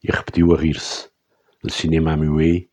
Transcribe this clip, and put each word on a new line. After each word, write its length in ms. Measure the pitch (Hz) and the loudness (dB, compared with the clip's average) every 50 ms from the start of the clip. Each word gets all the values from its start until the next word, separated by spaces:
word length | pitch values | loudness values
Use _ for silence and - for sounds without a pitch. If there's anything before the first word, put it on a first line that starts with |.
| - | -2
E 80 | - | -4
repetiu 420 | - - - - - 87 85 85 82 | -4 -4 -6 -4 0 2 4 4 4
a 40 | |
rir-se, 520 | - 78 80 73 - - - - - - - _ _ _ _ _ _ _ _ _ _ - | 4 2 -2 -2 -4 -8 -10 -12 -12 -14 -18 _ _ _ _ _ _ _ _ _ _ -10
"Le 80 | - | -8
cinéma 440 | - - - 80 80 80 80 80 78 | -8 -4 -2 0 0 0 0 0 0
muet, 540 | 76 78 76 76 78 78 82 85 90 90 _ | 0 0 0 2 2 2 2 2 0 -2 _